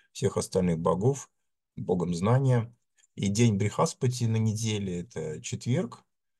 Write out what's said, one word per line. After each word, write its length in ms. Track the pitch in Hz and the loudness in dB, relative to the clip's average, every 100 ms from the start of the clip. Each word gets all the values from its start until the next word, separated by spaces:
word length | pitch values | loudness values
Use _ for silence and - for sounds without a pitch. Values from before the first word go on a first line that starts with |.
| _ | _
всех 240 | - 95 90 | -2 -2 0
остальных 420 | 87 95 90 80 | -2 0 2 2
богов, 500 | 82 85 110 143 - _ _ _ _ - | 0 2 2 0 -6 _ _ _ _ -12
богом 360 | 104 90 87 85 | -2 0 0 0
знания. 580 | 98 127 135 123 110 - _ _ _ - | 2 4 4 2 0 -10 _ _ _ -4
И 120 | 98 | -2
день 280 | 101 120 101 | 4 4 4
Брихаспати 680 | 104 - 170 - 127 123 117 | 0 0 -2 0 -2 0 0
на 120 | 113 | 2
неделе — 640 | 110 107 113 107 98 87 | 0 0 -2 -4 -4 -6
это 400 | 87 - 78 78 | -8 -8 -8 -8
четверг. 640 | - - - 143 233 - _ _ _ _ | -10 -8 -2 -2 -2 -8 _ _ _ _